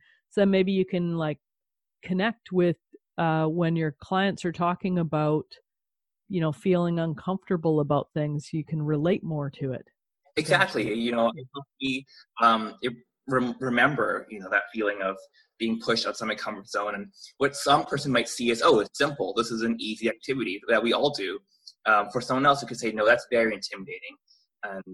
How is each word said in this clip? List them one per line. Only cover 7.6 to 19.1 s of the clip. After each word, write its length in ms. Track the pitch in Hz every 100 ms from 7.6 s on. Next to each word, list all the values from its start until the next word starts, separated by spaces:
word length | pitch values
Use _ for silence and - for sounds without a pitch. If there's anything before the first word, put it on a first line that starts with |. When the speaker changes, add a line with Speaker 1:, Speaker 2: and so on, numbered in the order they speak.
| 165 151
Speaker 1:
about 300 | 143 143 -
things, 360 | 160 151 151 -
you 100 | 165
can 180 | 147 156
relate 420 | 147 151 165 175
more 260 | 160 151 139
to 220 | - 135
it. 140 | 127 - _ _ _ _ -
Speaker 2:
Exactly. 560 | 156 185 190 160 156
You 180 | 113 117
know, 200 | 117 117 117 131 143 - -
it, 260 | 135 131 135 - _ -
um, 340 | 117 113 107 -
it 120 | 123 117 _ _ -
rem-, 280 | 131 123 117
remember, 640 | 131 120 131 139 101 95 -
you 100 | 107
know, 100 | 92
that 140 | 101 -
feeling 280 | 113 104 104
of 160 | 95 98 - _ _ -
being 200 | 113 113
pushed 280 | 123 113 -
outside 180 | - 110
my 100 | 104
comfort 320 | 107 98 98
zone. 260 | 104 104 101
And 120 | 101 _ - -
what 180 | 135 -
some 300 | 143 147 -
person 260 | 143 139
might 180 | 123 113
see 200 | - 120
as, 120 | 113
"Oh, 160 | 170 117
it's 180 | 98 -
simple. 360 | 143